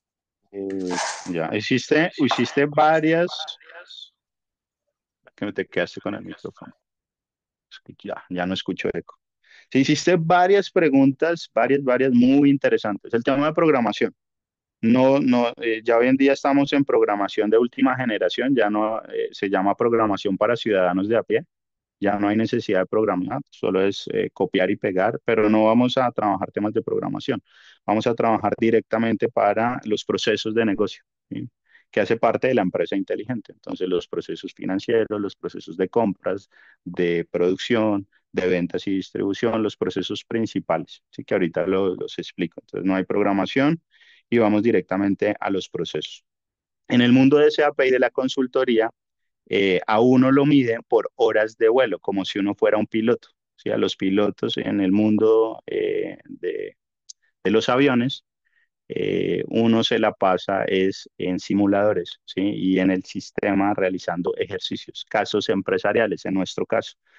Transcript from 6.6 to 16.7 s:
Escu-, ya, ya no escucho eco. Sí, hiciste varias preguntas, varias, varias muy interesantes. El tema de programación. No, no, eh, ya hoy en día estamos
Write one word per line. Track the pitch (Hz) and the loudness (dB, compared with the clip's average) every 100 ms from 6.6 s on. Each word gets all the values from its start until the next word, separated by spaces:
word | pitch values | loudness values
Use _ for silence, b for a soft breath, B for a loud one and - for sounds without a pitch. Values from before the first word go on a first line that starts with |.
| - _ _ _ _ _ _ _ _ _ _ | -20 _ _ _ _ _ _ _ _ _ _
Escu-, | - - 104 | -20 -20 -18
ya, | 98 - - | -12 -12 -10
ya | 90 90 | -6 -4
no | |
escucho | 92 - 92 92 | -4 -6 -6 -6
eco. | - - _ _ _ b b b | -6 -10 _ _ _ b b b
Sí, | 131 | 0
hiciste | 135 147 - 180 | 2 0 2 0
varias | 160 180 180 202 185 | 4 4 6 4 2
preguntas, | 190 160 135 135 131 160 170 - | 0 4 4 4 2 -2 -2 -4
varias, | - 120 143 | -2 2 0
varias | 135 127 135 | 2 0 4
muy | 120 123 139 143 | 4 4 6 4
interesantes. | 139 127 113 107 101 - 117 | 4 2 0 -2 -6 -4 -2
El | |
tema | 120 139 151 | 0 0 0
de | |
programación. | 156 165 135 120 120 107 - _ _ _ _ _ _ | 2 2 2 0 -2 -4 -6 _ _ _ _ _ _
No, | 113 123 131 139 | 2 4 4 4
no, | 139 123 120 120 | 2 2 0 -2
eh, | 117 110 | -4 -2
ya | 113 117 | 2 4
hoy | 123 | 4
en | 135 | 4
día | 139 | 4
estamos | 135 143 139 139 | 2 2 2 2